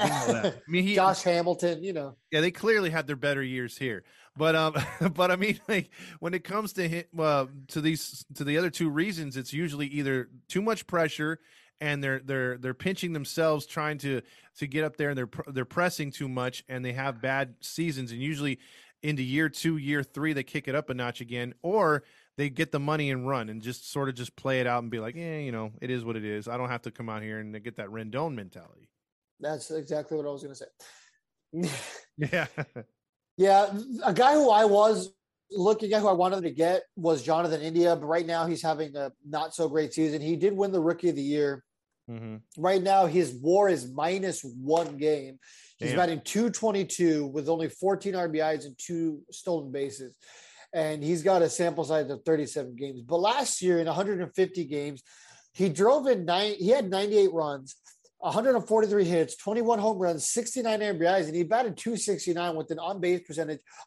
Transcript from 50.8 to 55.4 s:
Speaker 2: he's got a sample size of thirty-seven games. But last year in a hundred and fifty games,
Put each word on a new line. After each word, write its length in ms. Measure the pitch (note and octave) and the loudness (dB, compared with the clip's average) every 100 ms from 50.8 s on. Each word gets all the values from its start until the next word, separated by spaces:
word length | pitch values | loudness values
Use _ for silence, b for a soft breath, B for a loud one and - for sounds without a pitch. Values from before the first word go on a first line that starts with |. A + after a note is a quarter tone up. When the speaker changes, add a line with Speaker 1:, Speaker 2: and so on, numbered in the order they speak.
| D#3 D3+ | -2 0
Speaker 2:
he's 200 | D3 E3+ | 0 2
got 180 | F3 F#3 | 4 6
a 80 | D#3+ | 4
sample 340 | - E3+ D#3 | 2 0 0
size 260 | C#3+ D#3+ C#3 | 0 0 0
of 140 | C3+ | -4
thirty-seven 520 | E3 D#3+ C3 D3+ B2+ A#2+ | 0 0 0 -6 -8 -8
games. 260 | C#3 B2+ | -10 -10
But 180 | A#2 E3+ | -2 2
last 420 | G3+ C4+ B3 - | 4 2 0 0
year 180 | F3+ E3+ | 2 4
in 80 | E3 | 2
a 60 | |
hundred 280 | D#3 G3+ F#3 | 0 0 -2
and 120 | F3 - | -4 0
fifty 300 | F#3 F#3 C#3+ | 0 0 -4
games, 360 | D3 D3 C3+ _ b b b | -4 -6 -8 _ b b b